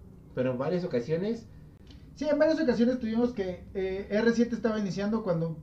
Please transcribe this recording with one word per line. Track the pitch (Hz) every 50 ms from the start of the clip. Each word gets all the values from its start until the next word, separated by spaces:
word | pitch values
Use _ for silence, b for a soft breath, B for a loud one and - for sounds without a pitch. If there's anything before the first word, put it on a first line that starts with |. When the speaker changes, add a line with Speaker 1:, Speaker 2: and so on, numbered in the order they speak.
| - - - - - - -
Speaker 1:
Pero | 131 123 127
en | 123 120
varias | 135 156 180 175 175
ocasiones | 170 - 120 120 147 156 165 190 214 233 233 - - B B B B B B B B B B B B B
Speaker 2:
Sí, | - 285 302
en | 294 285
varias | 302 320 311 311
ocasiones | 320 240 220 190 240 240 262 254
tuvimos | - 220 220 226 247 240
que, | - - 190 185 175 - - - -
eh, | 202 190 190 190 196 214 -
R | 196 214 233 233
siete | 233 226 233 233 233
estaba | - - 226 214 214
iniciando | 208 190 160 185 202 208 220 220
cuando | 220 190 175 165 165 165 160 -